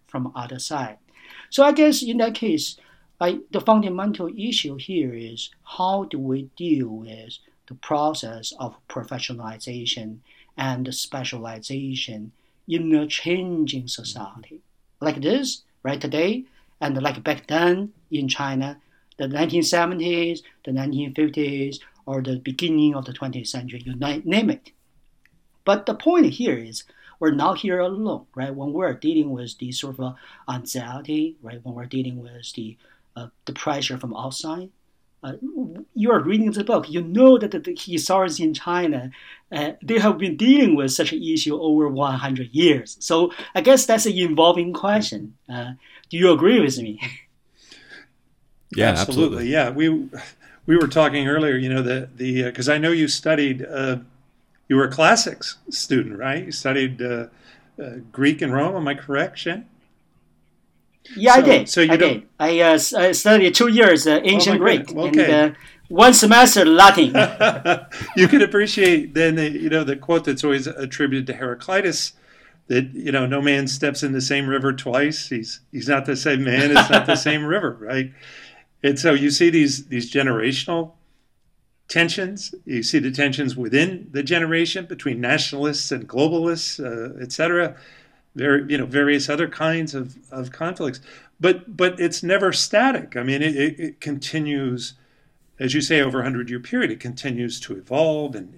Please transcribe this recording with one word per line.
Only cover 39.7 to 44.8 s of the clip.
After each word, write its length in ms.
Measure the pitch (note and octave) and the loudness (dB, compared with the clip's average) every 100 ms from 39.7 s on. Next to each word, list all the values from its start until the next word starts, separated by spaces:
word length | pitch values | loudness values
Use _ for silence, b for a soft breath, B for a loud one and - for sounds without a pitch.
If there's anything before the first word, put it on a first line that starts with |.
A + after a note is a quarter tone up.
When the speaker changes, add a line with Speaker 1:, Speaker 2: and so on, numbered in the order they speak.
| D#3+ | -8
Speaker 1:
they 160 | C#3 A3+ | -2 2
have 200 | G#3+ E3+ | 2 2
been 180 | F#3+ D3+ | -2 0
dealing 400 | A3+ C#4+ A#3 D3+ | 6 6 6 4
with 160 | C3+ | 2
such 200 | C3+ D#3 | 0 -2
an 100 | D#3+ | -2
issue 360 | E3 D#3+ D3+ D3+ | -2 -2 -2 -2
over 300 | D#3+ D3+ D3 | 2 2 2
one 300 | C3+ C#3+ C3 | 0 -2 -2
hundred 320 | C3+ C3 B2 | -4 -6 -4
years. 460 | C3 E3+ C#3 - - | 2 4 4 -2 -12
So 320 | - E3 F3 B B | -2 0 0 B B
I 80 | F#3+ | 0
guess 240 | G#3+ C4+ C4 | 6 6 6
that's 200 | A3 A3 | 2 0
an 60 | |
evolving 600 | F#3 F3 D#3 E3 F3 E3+ | 0 0 4 4 4 0
question. 640 | F3 | -4